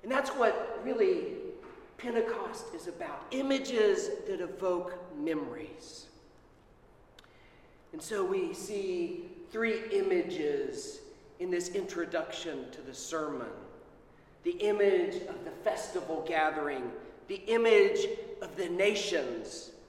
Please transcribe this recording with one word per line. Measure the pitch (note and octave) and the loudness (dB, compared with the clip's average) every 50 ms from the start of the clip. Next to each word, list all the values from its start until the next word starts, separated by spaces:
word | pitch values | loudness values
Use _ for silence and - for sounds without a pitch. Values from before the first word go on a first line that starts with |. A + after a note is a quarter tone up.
| - | -4
And | G#3+ | 0
that's | C4 C#4 C4+ - | 0 0 0 0
what | C#4 C#4 A#3 A3 - - - - - - - | 2 4 4 4 4 2 -2 -4 -6 -6 -4
really | B3+ B3+ A3+ G#3 F3+ F3+ E3+ - - - - - - - - - - - - - - - | -2 4 4 6 6 6 4 0 -4 -6 -6 -8 -10 -10 -12 -14 -18 -18 -18 -20 -20 -18
Pentecost | - - B3 A#3 A#3 A3 A3 - - - - - - - - F3+ | -10 -6 0 0 2 2 2 -2 -4 -4 -6 -8 -10 -10 -10 -10
is | D#3+ - | -10 -10
about, | F3+ E3 - E3+ D3 - - - - | -10 -8 -8 -8 -8 -8 -10 -10 -4
images | - C4 C4+ C4+ C4+ C4+ C4+ C4 B3+ A3+ G#3+ G#3 G3 - - - - - - | -2 -2 2 2 0 0 0 0 2 4 6 6 6 4 2 -2 -4 -4 -4
that | - F#3+ E3+ | -4 -4 -4
evoke | F3+ E3 - - F#3+ F#3 F3+ F3 F3+ F3+ - - - - D#3+ | -4 -6 -6 -2 0 0 2 0 -2 -4 -8 -10 -12 -12 -8
memories. | D3 D3+ E3 D#3+ D3+ F3+ E3 - D#3 D#3 - - - - - - - - - - - - - - - - - - - - - - - - - - - - - - - - - - - - - - - - - - - - - | -4 -2 -2 -2 -2 -4 -6 -8 -10 -10 -12 -14 -16 -16 -16 -16 -18 -18 -20 -20 -20 -20 -20 -20 -20 -20 -20 -20 -20 -20 -20 -20 -20 -20 -20 -20 -20 -20 -20 -20 -20 -20 -20 -20 -20 -20 -20 -20 -20 -20 -20 -20 -20 -20 -14
And | - D#4+ | -14 -12
so | - - A4 G4+ F#4+ | -8 -4 0 0 2
we | F#4 - F#3 - E4 - | 2 2 0 0 0 -4
see | - G3 G3 G#3+ G3+ F#3+ F#3 - F3 E3+ E3 - - - - - - - - | -6 -8 -6 -4 -2 -2 -2 0 0 -2 -2 -4 -8 -10 -12 -14 -16 -16 -8
three | - A3 A3+ A3+ A3 A3+ A3 - | -2 0 2 2 2 0 -2 0
images | G3 G3 F#3 F#3+ F3+ F3 - - - D#3 D3+ D3 C#3+ C#3 C3 B2+ - - - - - - - - - - - - - - | 2 2 4 4 4 4 2 2 -2 0 0 2 2 2 0 -2 -4 -6 -8 -10 -12 -14 -16 -18 -20 -20 -20 -20 -10 -6
in | F3+ F#3 | -2 0
this | F3+ F3 F3 - | 0 0 -2 -2
introduction | - G3+ F3+ - - E3+ E3+ D#3 - E3 D3+ - - - - E3+ D3 C3+ B2+ - | -2 -4 -4 -2 -4 -4 -4 -2 -2 -2 -2 -2 -6 -8 -6 -6 -6 -6 -8 -10
to | - - | -12 -14
the | C3 C3+ B2+ | -14 -14 -12
sermon. | - - - E3 D#3+ D3+ D3+ C#3 B2+ A#2+ A2 - - - - - - - - - - - - - - - - - - - | -12 -10 -4 -4 -2 -2 -2 -4 -4 -6 -8 -10 -12 -14 -18 -18 -20 -20 -20 -20 -20 -20 -20 -20 -20 -20 -20 -20 -4 -2
The | E3+ | -2
image | - - G#3 G#3 G#3 - G3+ - F#4+ F3+ F3 - - - - | 0 2 2 2 6 6 6 6 8 6 4 2 0 -4 -6
of | - - - - | -6 -10 -10 -10
the | - - - - | -10 -10 0 0
festival | - - - - - - F3+ - - D#3+ D#3+ D#3 | 0 0 0 -4 -4 -4 -4 -2 -2 -4 -4 -2
gathering, | E3 E3 D#3 D#3 D#3 D#3 D#3 D3 D3 C#3 C3 B2 B2 - - - - - - - | 0 2 4 4 4 2 0 -2 -2 -2 -2 -4 -6 -8 -10 -14 -16 -18 -20 -10
the | - G3 F#3+ - | -8 -8 -6 0
image | G#3 A3+ A#3 A#3 A3+ G#3+ G3+ G3 - - - - - - - - - - - | 2 4 6 8 8 10 10 10 8 6 4 2 2 0 -4 -6 -10 -10 -10
of | - F3+ - | -10 -10 -4
the | F#3 F#3 E3 | -4 -2 -2
nations | F3 F3+ G3 G#3 G#3+ G3+ - - F3+ D#3+ C3+ B2 A#2 A2+ G#2+ G2+ - - - - - - - | 2 4 4 4 4 4 0 0 0 0 0 0 -4 -6 -6 -8 -10 -12 -12 -14 -18 -20 -20